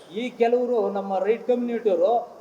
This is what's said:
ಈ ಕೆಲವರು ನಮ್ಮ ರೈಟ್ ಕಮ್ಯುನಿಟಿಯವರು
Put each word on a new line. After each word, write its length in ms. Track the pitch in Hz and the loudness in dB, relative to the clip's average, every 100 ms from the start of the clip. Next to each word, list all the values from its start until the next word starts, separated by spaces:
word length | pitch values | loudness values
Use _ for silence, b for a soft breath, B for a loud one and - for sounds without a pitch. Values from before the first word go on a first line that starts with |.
| - 185 | -12 -8
ಈ 140 | 247 | -6
ಕೆಲವರು 600 | - 233 247 247 240 196 | 0 2 2 0 0 0
ನಮ್ಮ 280 | 202 196 190 | -2 -4 -2
ರೈಟ್ 300 | 190 226 - | 0 0 0
ಕಮ್ಯುನಿಟಿಯವರು 680 | 247 240 233 220 170 190 233 - - | -2 -2 -2 0 2 4 2 -2 -6